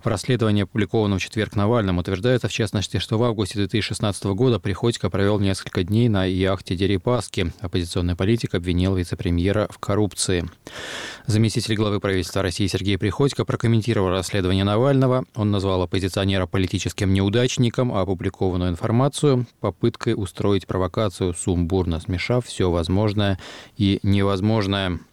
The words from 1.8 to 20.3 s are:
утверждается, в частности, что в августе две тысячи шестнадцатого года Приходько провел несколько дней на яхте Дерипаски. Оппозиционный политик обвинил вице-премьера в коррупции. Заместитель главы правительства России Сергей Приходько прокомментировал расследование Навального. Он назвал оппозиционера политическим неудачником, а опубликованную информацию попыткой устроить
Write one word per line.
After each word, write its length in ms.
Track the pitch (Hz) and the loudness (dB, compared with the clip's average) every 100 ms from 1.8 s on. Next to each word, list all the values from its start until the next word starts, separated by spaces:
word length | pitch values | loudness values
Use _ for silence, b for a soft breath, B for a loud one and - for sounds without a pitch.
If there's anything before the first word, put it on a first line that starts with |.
| 98 87 | 2 0
утверждается, 500 | 87 95 117 127 - | -2 0 2 2 0
в 60 | |
частности, 460 | - 107 107 95 104 | -2 -2 -2 -2 -4
что 180 | - 110 | -2 0
в 60 | |
августе 320 | 120 107 98 101 | 0 0 -2 -2
две 120 | 98 | -2
тысячи 200 | 113 - | -2 -2
шестнадцатого 480 | 104 107 95 101 98 | -2 -2 -2 -2 2
года 240 | 131 110 | 2 2
Приходько 500 | 107 95 117 117 101 | 0 0 0 0 -2
провел 300 | 95 98 104 | 0 2 2
несколько 440 | 98 95 - - | 2 0 -2 -4
дней 260 | 87 104 120 | 0 2 4
на 160 | 101 95 | 4 2
яхте 500 | 92 95 98 - 87 | 2 0 0 -4 -2
Дерипаски. 760 | 95 98 - 123 - - 87 - | 0 0 0 -2 -2 -4 -4 -4
Оппозиционный 560 | 101 92 85 - 87 87 | -6 -4 -2 -2 -2 0
политик 380 | 95 117 - | 2 0 0
обвинил 420 | 95 87 87 92 95 | -4 0 2 2 0
вице-премьера 720 | 87 - 92 87 92 101 101 | -2 -4 -2 0 2 2 -2
в 100 | - | -4
коррупции. 680 | - 101 104 - - 90 82 - B B B B B B B | -4 0 0 -2 -2 -2 -2 -10 B B B B B B B
Заместитель 480 | 107 113 113 104 | 2 2 0 -2
главы 280 | 107 107 101 | 0 0 0
правительства 400 | 101 95 87 98 | 0 0 -2 -2
России 260 | 95 - 98 | -2 0 -2
Сергей 300 | - 92 98 | -2 -2 0
Приходько 480 | 107 - 139 - 113 | -2 0 0 0 -4
прокомментировал 640 | 113 117 113 104 107 92 | 0 2 2 2 0 2
расследование 560 | 92 92 101 90 95 98 | 0 -2 -2 2 2 2
Навального. 580 | 104 135 135 131 127 - - | 2 4 4 2 0 -2 -4
Он 160 | 107 | 0
назвал 300 | 101 98 92 | 0 0 0
оппозиционера 640 | 90 98 92 101 98 98 90 | 0 0 -2 0 0 0 0
политическим 680 | 98 92 95 90 - 95 | 0 0 -2 -4 -2 0
неудачником, 800 | 98 98 110 127 - 120 - 123 | 2 2 2 0 2 0 2 -2
а 80 | 107 | 0
опубликованную 680 | 92 92 95 - 95 90 90 | -2 -2 -4 -2 -2 0 -2
информацию 760 | 85 110 113 139 - 151 127 123 _ | -2 0 2 2 2 2 2 -2 _
попыткой 540 | 104 - 120 - - 113 | -6 0 -2 0 -2 -2
устроить 520 | 98 | -4